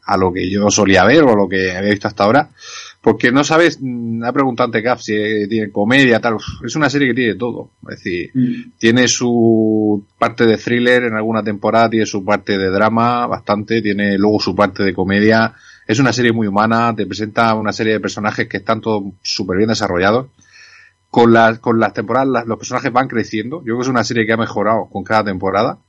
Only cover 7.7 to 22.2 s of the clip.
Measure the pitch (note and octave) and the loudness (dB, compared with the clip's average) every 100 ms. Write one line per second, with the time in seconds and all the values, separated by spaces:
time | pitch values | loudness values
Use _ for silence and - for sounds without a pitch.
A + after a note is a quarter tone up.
7.7 | _ - C3+ G#2+ F3 D#3 C3 B2 - - | _ -18 -12 -8 -8 -6 -2 -2 -4 -12
8.7 | _ A2+ A#2+ A#2+ - B2 A#2+ A2+ A2+ A2 | _ 2 2 2 0 -2 2 2 2 2
9.7 | G#2+ G#2+ G#2 - _ A#2 A#2 A#2 G#2+ - | 0 0 -2 -6 _ -4 2 2 2 0
10.7 | A#2+ A#2+ B2 B2 A2 A2 A2+ G#2+ G2+ G#2+ | 0 2 2 2 -4 -4 -4 -4 -4 0
11.7 | A2+ A2+ A2 G#2 G#2+ F#2+ G#2 G2+ G2+ F#2+ | 2 2 2 -2 -4 -2 -2 -2 -2 0
12.7 | F#2+ G#2+ A2+ A#2 B2 A#2+ G2+ - G#2 G#2 | 0 0 2 0 0 -4 -6 -2 -4 0
13.7 | A2+ G#2 G2+ G#2 G2 G#2 G#2+ - F#2 G2+ | -2 -2 -2 0 2 2 2 -2 0 0
14.7 | F#2 G2 F#2 F#2 G2+ G#2+ A2 A2+ - - | 0 -4 -2 -2 2 4 4 0 -4 -20
15.7 | - _ A2 C3 A#2 A#2+ A2+ G#2+ G2 A2 | -20 _ 0 0 2 0 0 0 0 2
16.7 | A2+ A#2 A2 F#2+ G2 A2 G#2+ A2+ A2 G#2 | 2 0 -2 -6 -6 -6 0 0 0 -2
17.7 | G2 A2 G#2+ G2 - G#2 G#2 A2+ G2+ - | -4 -2 -2 -4 -4 -6 -4 -6 -6 -4
18.7 | A2 A2+ G#2+ G2 F#2+ - - F#2+ F#2 A2 | -4 -2 -4 -6 -12 -10 -8 -4 0 0
19.7 | G#2+ G2+ F2+ F#2+ A2+ C3+ _ _ - - | 0 -2 0 2 0 -2 _ _ -20 -20
20.7 | - - _ _ - A#2 A2+ A2+ A2+ - | -20 -20 _ _ 4 6 6 6 2 -2
21.7 | A2+ G#2+ G#2+ G#2 A#2 | 0 0 -2 -4 -2